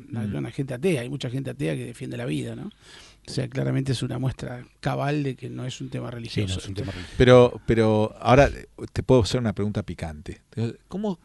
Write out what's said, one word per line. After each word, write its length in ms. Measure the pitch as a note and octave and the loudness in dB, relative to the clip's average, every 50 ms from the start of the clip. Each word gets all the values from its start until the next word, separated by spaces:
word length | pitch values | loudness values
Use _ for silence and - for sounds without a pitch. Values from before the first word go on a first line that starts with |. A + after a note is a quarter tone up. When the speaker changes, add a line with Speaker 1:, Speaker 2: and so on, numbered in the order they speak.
| B2 - | -14 -10
Speaker 1:
la, 120 | - A2+ | -8 -6
Speaker 2:
Mm. 120 | A2 G#2 - | -6 -4 -4
Speaker 1:
una 160 | D3 C3+ A#2+ | -4 -6 -6
gente 240 | - - C#3 C3 B2+ | -6 -8 -6 -6 -6
atea, 280 | A#2+ C#3+ F#3+ E3+ B2+ | -2 0 0 0 0
hay 60 | A#2 B2+ | -2 -6
mucha 220 | C#3+ C3+ - B2+ | -8 -6 -6 -6
gente 200 | A#2+ C3+ C3+ C3 | -6 -6 -6 -6
atea 260 | B2 B2+ D3 D#3+ D3+ | -6 -4 -4 -4 -4
que 100 | C3 A#2+ | -4 -6
defiende 300 | A#2+ A#2+ - C3+ B2+ B2+ | -10 -12 -12 -10 -10 -8
la 100 | A#2+ A#2 | -8 -6
vida, 300 | - D#3 C#3+ B2 A#2 A2+ | -4 -4 -4 -4 -6 -8
¿no? 140 | A#2 D3 G#3 - _ - - - - - - - _ - | -10 -12 -14 -14 _ -20 -20 -20 -20 -20 -20 -20 _ -16
O 40 | - | -8
sea, 180 | - C#3 C3 A#2+ | -6 -6 -6 -4
claramente 440 | B2+ C3+ C3+ C3+ C3 C3+ C3 C3+ | -4 -4 -2 0 0 -2 0 -2
es 100 | C3 - | -2 -2
una 160 | C3 B2+ B2+ B2+ | -2 -6 -4 -4
muestra 480 | C3 B2+ - - B2+ B2 B2 B2 A#2+ - _ - | -4 -4 -4 -6 -10 -12 -12 -12 -16 -18 _ -8
cabal 420 | - C#3+ C3+ C3+ C3+ C#3+ D3 D3+ | -6 -4 -4 -2 -2 -2 -2 -2
de 140 | C#3+ C3+ B2+ | -2 -4 -6
que 120 | - B2+ A#2 | -8 -12 -12
no 160 | B2 B2 B2 | -10 -10 -10
es 160 | B2+ - - | -10 -10 -10
un 100 | C#3 C3 | -12 -10
tema 200 | C3 B2+ A#2+ A#2+ | -10 -8 -8 -8
religioso. 380 | A#2+ A#2+ A#2 A2+ - - G#2 F#2 | -10 -10 -10 -6 -4 -4 -2 -2
Speaker 3:
Sí, 60 | F#2 | -4
no 60 | F2+ | -6
es 80 | - G2 | -6 -8
un 60 | G2 | -8
tema 180 | - - G2 | -8 -8 -8
religioso. 220 | F#2 F2+ E2+ - - | -8 -10 -12 -6 2
Speaker 2:
Pero, 440 | - B2 B2 B2+ B2 B2 A#2+ - A2+ - | 4 8 10 12 10 10 8 4 -2 0
pero 480 | - A#2 A2+ A2 A2 G#2+ G#2+ G#2+ A2 - - | 2 4 4 4 4 4 4 2 0 -2 -2
ahora 300 | - A2+ B2 C#3 C#3 A2+ - B1+ - - - - - - | 4 6 8 8 8 6 2 -4 -14 -18 -16 -14 -14 -10
te 100 | - - F#2 | -6 -4 2
puedo 180 | - C3 B2+ | 4 6 6
hacer 180 | G#2+ - - B2+ | 6 4 0 0
una 120 | A#2+ A2 | 0 0
pregunta 320 | F#2+ - G2+ G#2 G2 G#2+ G2 | -2 -2 -4 -2 -2 -4 -6
picante. 580 | - E2+ - E2 D#2 D2+ D2+ - - - - _ _ - - A2+ A2+ - - _ - | -6 -8 -8 -8 -10 -10 -12 -12 -14 -14 -16 _ _ -6 -4 -4 -4 -6 -10 _ -10
¿Cómo 320 | - F#3+ G#3+ G#3 F3 - | -8 -4 -4 -4 -4 -6